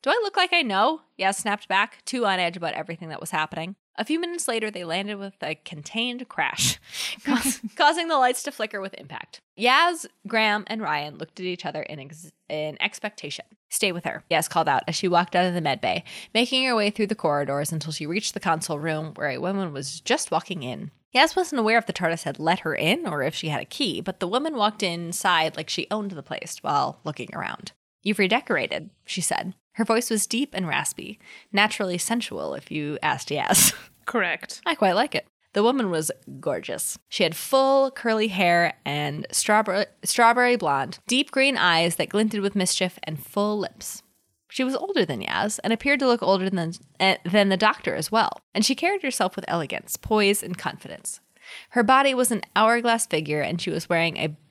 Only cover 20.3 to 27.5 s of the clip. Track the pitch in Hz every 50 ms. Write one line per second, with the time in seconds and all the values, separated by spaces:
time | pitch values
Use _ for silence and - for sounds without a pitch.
20.3 | - 165 - - 180 156 135 127 123 - - 147 _ _ _ _ _ 247 294 320
21.3 | - 370 359 330 302 262 220 214 226 233 220 - - - 185 165 165 160 - 160
22.3 | 139 - 156 160 175 - - 165 147 - 143 160 214 330 339 220 156 147 131 147
23.3 | 156 - - 160 147 123 - _ - - 285 196 151 87 170 202 185 _ 196 175
24.3 | 202 254 294 320 311 240 208 214 214 - 214 180 170 170 170 165 170 - - 196
25.3 | 180 165 - 160 - - 156 - - - 147 - 208 214 208 202 190 151 135 -
26.3 | - - - - - - - - 147 143 135 127 - _ _ 156 143 - - -
27.3 | - - - -